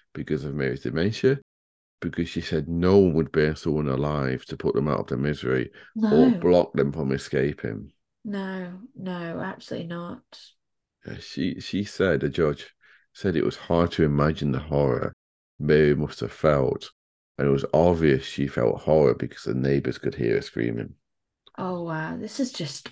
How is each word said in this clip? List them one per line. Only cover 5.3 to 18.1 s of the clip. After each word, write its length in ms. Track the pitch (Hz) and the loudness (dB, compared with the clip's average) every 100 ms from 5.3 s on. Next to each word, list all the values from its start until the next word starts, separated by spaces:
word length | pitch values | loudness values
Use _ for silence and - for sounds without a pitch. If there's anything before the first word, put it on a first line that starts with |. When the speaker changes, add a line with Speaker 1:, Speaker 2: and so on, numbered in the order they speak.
| 73 62 64 62 - - - | -2 -2 -2 -2 -8 -14 -2
Speaker 1:
or 340 | 214 76 254 | 4 6 6
Speaker 2:
No. 100 | 196 | 6
Speaker 1:
block 340 | 170 87 - | 6 6 4
them 200 | - 69 | 2 0
from 180 | 78 69 | 0 -2
escaping. 800 | 67 - 71 69 71 58 53 76 _ _ _ | -2 -2 0 0 -2 -8 -8 -12 _ _ _
Speaker 2:
No, 600 | 214 202 190 190 180 185 240 - | -10 -8 -8 -10 -10 -14 -18 -12
no, 460 | 185 180 170 165 | -10 -8 -8 -8
absolutely 460 | 185 - - - 170 | -8 -10 -10 -10 -8
not. 360 | 175 175 - _ - - _ _ _ _ _ - | -10 -10 -12 _ -20 -20 _ _ _ _ _ -14
Speaker 1:
Yeah, 120 | - | -14
she, 400 | - - 87 - | -10 -4 -4 -4
she 240 | - 90 | -6 -6
said, 380 | 101 - 95 73 | -4 0 2 2
the 80 | 71 | 0
judge 440 | 69 78 73 - _ _ _ _ | 0 0 0 -8 _ _ _ _
said 220 | - 98 80 | -6 -2 0
it 100 | - | -2
was 120 | - | -4
hard 340 | - 85 85 | 0 2 2
to 100 | - | 2
imagine 480 | 78 71 73 78 71 | 2 4 2 0 -2
the 80 | 64 | -4
horror 540 | 76 73 71 60 - - _ _ _ - | -2 0 2 0 -4 -8 _ _ _ -6
Mary 360 | 73 76 76 73 | 2 6 6 4
must 240 | 73 - | 0 -6
have 100 | 58 | -10
felt, 600 | - 78 73 65 - - - _ _ _ - | 0 2 4 2 -2 -8 -18 _ _ _ -2
and 100 | 69 | 2
it 40 | |
was 140 | 69 67 | 2 2
obvious 520 | 73 87 85 80 | 4 4 6 4